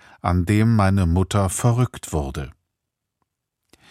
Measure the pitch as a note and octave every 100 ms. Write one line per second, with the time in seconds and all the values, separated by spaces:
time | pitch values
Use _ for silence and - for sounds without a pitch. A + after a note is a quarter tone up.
0 | - - - F2 E2+ G#2 A2+ A2+ F#2+ G2
1 | E2+ F2 F#2 G#2 F#2+ - A#2+ A#2 B2 -
2 | - D#2 C2+ C#2+ C2+ - _ _ _ _
3 | _ _ _ _ _ _ _ _ _